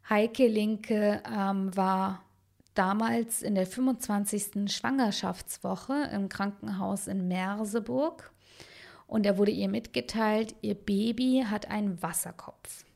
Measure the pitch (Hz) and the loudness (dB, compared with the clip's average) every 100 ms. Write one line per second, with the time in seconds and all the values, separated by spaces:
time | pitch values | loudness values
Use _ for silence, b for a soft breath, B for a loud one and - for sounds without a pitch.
0 | - 208 226 226 247 214 214 214 - 214 | 2 4 4 6 6 6 0 -2 0 2
1 | 208 208 - 220 196 196 190 190 190 190 | 4 2 -2 -2 0 0 0 2 2 2
2 | 190 190 - _ _ _ _ - 185 208 | 0 -4 -12 _ _ _ _ 0 2 2
3 | 226 233 226 - - 196 185 240 262 254 | 2 0 0 -4 0 0 0 2 0 0
4 | - 202 202 208 - 202 202 - 233 269 | 0 0 0 -2 -2 -2 -2 -2 0 2
5 | 226 202 190 180 - - 190 185 - 277 | 2 2 -2 -4 -10 -8 -4 -4 -2 -2
6 | 294 202 196 - 202 202 214 190 190 202 | -2 -2 -4 -2 -4 -4 -6 -4 -2 -4
7 | - 196 180 180 185 208 214 226 220 254 | -2 -2 0 0 -2 -2 -2 -2 -2 0
8 | 311 339 - B B B B B B B | 0 -4 -20 B B B B B B B
9 | - 220 208 190 202 196 196 214 226 247 | -4 0 2 4 2 2 -2 -2 -2 -6
10 | 240 220 220 214 220 - 208 202 - 196 | -4 0 2 2 0 -4 -4 -4 0 2
11 | 226 233 254 254 233 208 - 214 202 175 | 2 2 2 4 2 -2 -2 -2 -2 -2
12 | 165 - 175 175 - - - - - | -4 -4 -6 -12 -18 -18 -18 -18 -20